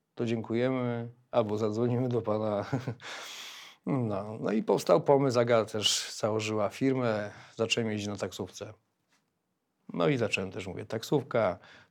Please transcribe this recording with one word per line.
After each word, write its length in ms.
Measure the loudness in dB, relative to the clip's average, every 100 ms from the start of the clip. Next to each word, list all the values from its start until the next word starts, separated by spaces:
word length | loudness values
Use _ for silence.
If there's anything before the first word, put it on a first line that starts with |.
| _
To 120 | -4 -2
dziękujemy, 840 | -2 -2 0 0 0 -2 -4 -6 -12 _
albo 280 | 0 2 2
zadzwonimy 500 | 0 2 2 2 0
do 140 | 0
pana. 420 | 0 0 0 -2
<laughs> 60 | -2 -4 -4 -8 -10 -12 -12 -14 -14 -16 -18 -12 -2
No, 520 | 0 0 -2 -4 -4
no 120 | 0
i 100 | 0
powstał 380 | 2 2 6 4
pomysł, 380 | 6 4 6 4
Aga 240 | 4 4
też 480 | 4 0 2 0 -2
założyła 560 | -2 0 0 0 0 0
firmę, 600 | 0 0 2 2 0 -4 -10 -10 -2
zacząłem 340 | 0 0 0
jeździć 180 | -2 -4
na 80 | -4
taksówce. 560 | -6 -6 -10 -10 -14 -16 _ _ _ _ _ _ _ _ _ _ -10
No 160 | 0 2
i 80 | 2
zacząłem 340 | 0 -2 -4
też, 160 | -8 -10
mówię, 200 | -10 -8
taksówka, 720 | -8 -2 -2 0 2 2 0 -8 -20 -18